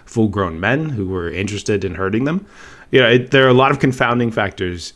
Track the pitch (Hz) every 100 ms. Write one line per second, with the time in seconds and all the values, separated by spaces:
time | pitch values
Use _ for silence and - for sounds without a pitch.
0 | - 117 110 101 92 80 98 135 160 120
1 | 95 95 85 80 101 101 - 104 95 92
2 | 95 110 139 180 - - - - - 135
3 | 120 123 127 139 131 127 135 139 139 127
4 | 123 120 117 113 101 - 92 87 -